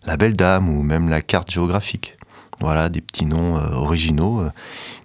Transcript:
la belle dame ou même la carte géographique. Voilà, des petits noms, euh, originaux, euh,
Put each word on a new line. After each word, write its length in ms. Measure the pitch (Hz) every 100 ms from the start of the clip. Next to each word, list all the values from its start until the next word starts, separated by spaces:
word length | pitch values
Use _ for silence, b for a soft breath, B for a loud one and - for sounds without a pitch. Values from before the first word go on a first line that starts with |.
la 140 | - 78
belle 180 | 110 98
dame 320 | 90 95 92
ou 160 | 73
même 240 | 73 80 82
la 140 | 78
carte 280 | - 92 -
géographique. 680 | 87 87 98 - - - - - B B -
Voilà, 300 | 76 78 82
des 100 | 82
petits 240 | - - 78
noms, 320 | 80 85 80
euh, 140 | 76
originaux, 720 | 64 73 82 80 73 92 117
euh, 100 | 78 - B B B B